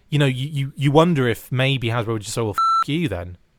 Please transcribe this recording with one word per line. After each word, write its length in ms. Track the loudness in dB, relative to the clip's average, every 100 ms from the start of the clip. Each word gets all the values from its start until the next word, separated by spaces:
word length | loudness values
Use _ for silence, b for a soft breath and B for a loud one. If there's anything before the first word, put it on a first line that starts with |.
| _
you 100 | 0
know, 80 | 2
you, 220 | 0 -6
you, 240 | -6 -6
you 160 | -2 4
wonder 380 | 6 6 4 2
if 240 | 0 -4
maybe 360 | 0 0 0 0
Hasbro 260 | -2 -2
would 80 | -6
just 120 | -4
say, 80 | -4
"Well, 80 | -2 0 0 0
f*** 60 | -2
you 200 | -2 -2
then." 300 | -4 -8 -14 _